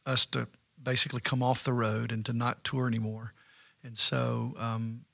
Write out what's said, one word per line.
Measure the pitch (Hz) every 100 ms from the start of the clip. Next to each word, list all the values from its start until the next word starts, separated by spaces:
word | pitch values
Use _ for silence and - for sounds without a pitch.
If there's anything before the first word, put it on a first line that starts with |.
| 135
us | 127 -
to | 127 117 - _ -
basically | 131 127 - 123
come | - 127
off | 127 123
the | -
road | 120 110 110 117
and | 113 107
to |
not | 117 120 -
tour | - 131 127
anymore. | 113 110 110 113 - _ - - _
And | 123 113
so, | - 131 120 117 117 -
um, | 113 113 113 117 -